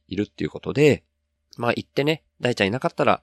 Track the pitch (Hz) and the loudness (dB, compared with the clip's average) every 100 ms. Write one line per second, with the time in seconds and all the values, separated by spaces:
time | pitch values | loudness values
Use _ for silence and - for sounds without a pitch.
0 | _ 95 104 - 80 - - 95 160 208 | _ -4 -4 -4 -6 -6 -6 2 4 2
1 | - _ _ _ _ - 120 113 - - | -2 _ _ _ _ -6 -2 -2 -4 -2
2 | 147 160 _ _ 123 120 98 120 165 - | -2 -2 _ _ -4 0 0 0 -4 0
3 | 131 101 | 0 0